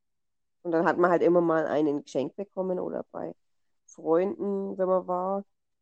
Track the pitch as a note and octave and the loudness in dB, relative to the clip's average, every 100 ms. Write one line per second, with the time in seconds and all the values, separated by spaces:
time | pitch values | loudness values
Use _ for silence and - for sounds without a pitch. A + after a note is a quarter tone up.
0 | _ _ _ _ _ _ F3 E3 F3+ E3+ | _ _ _ _ _ _ -2 0 2 4
1 | F3+ E3 E3 F3 E3+ D#3+ D#3 C#3 D3+ C#3+ | 4 4 4 4 4 2 2 0 0 -2
2 | - D3 C#3 - G3 F#3+ F#3 F3+ - - | -4 -4 -4 -8 -10 -6 -4 -4 -4 -8
3 | - - - - _ _ _ _ _ - | -10 -10 -10 -12 _ _ _ _ _ -10
4 | D#3 E3 G3 - G3+ G3 G3 F#3+ F#3 F#3 | -2 0 0 -4 -4 -4 -6 -4 0 0
5 | F3+ F3+ F#3 G3 - _ _ _ | -2 -4 -2 -4 -8 _ _ _